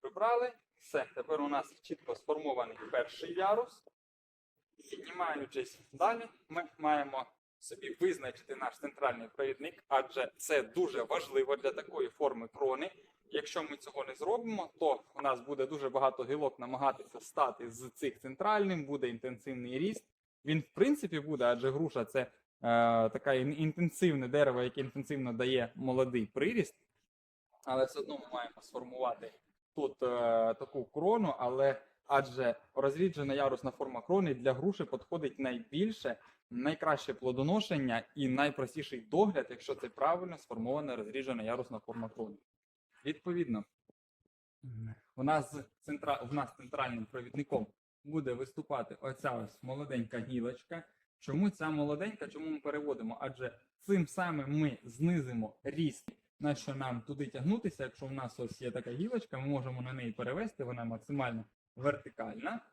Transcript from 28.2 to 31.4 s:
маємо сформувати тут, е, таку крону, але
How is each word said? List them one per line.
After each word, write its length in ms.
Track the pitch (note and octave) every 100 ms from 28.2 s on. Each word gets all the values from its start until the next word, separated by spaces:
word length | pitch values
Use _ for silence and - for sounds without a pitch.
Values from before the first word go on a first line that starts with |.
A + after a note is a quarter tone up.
| A#2
маємо 300 | B2 A#2+ -
сформувати 720 | - B2+ B2 B2+ B2+ G#2+ A2 - _ _ _ -
тут, 280 | C#3 -
е, 500 | B2+ B2 A#2 A2+ A2+
таку 320 | A2+ C3+ C#3 A#2+
крону, 500 | - E3+ A3+ F#3+
але 420 | C3